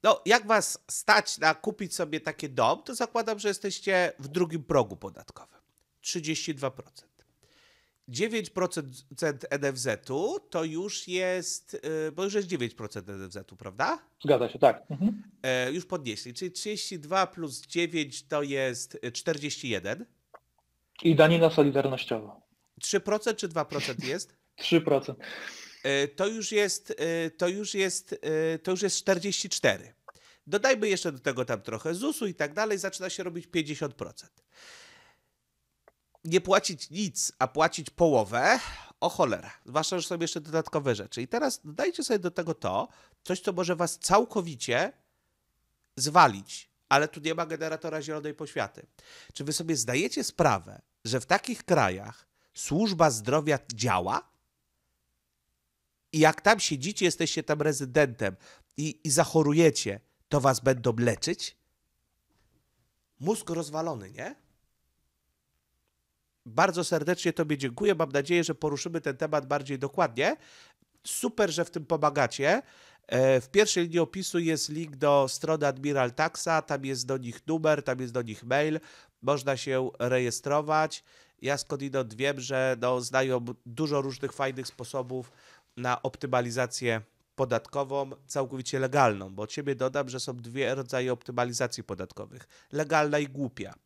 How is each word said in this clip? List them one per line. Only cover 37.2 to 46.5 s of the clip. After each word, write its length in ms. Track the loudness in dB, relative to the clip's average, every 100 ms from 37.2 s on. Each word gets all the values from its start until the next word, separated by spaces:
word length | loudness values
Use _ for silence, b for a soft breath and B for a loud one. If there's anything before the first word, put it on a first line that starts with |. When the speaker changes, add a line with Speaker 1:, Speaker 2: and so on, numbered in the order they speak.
| -6 _
Speaker 1:
a 80 | -2
płacić 420 | 4 2 2 -12
połowę, 680 | 2 6 6 2 2 4 4 B B B _
o 100 | -4
cholera, 420 | 2 0 0 -6 -18 -4
zwłaszcza, 340 | -2 -2 -4
że 80 | -4
są 120 | -4
jeszcze 220 | -4 -4
dodatkowe 540 | -4 -4 -2 -2 0 -2
rzeczy. 260 | -4 -8
I 60 | -4
teraz 340 | -2 -2 -2
dodajcie 400 | -10 -4 -2 -2
sobie 160 | -2 0
do 120 | 0
tego 220 | -4 -4
to, 340 | -2 -2 -2 -4 b b b
coś, 160 | -6 -2
co 140 | -2
może 220 | -2 -2 0
was 240 | 0 -2
całkowicie 960 | 4 4 4 -2 -4 -8 0 0 0 -4 _ _ _ _ _ _ _ _ _ -4
zwalić, 760 | 4 8 8 6 -10